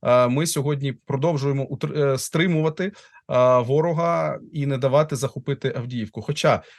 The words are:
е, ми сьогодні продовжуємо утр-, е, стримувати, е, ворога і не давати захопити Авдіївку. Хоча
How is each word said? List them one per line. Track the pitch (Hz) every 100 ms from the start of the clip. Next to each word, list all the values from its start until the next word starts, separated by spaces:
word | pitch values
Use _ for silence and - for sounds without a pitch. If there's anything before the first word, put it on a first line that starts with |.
е, | - 123 123
ми | 131 165
сьогодні | - 139 143 139
продовжуємо | 131 _ 139 156 151 139 139
утр-, | 135 139 151 151
е, | 143 131
стримувати, | - 165 180 160 156 156
е, | 185 - - - _ 131 127 127
ворога | 120 139 160 160 170 170 156 147 -
і | 151 139
не | 135
давати | 135 135 151 135
захопити | 127 - 131 139 135 123
Авдіївку. | 120 123 107 -
Хоча | 107 143 165 117 -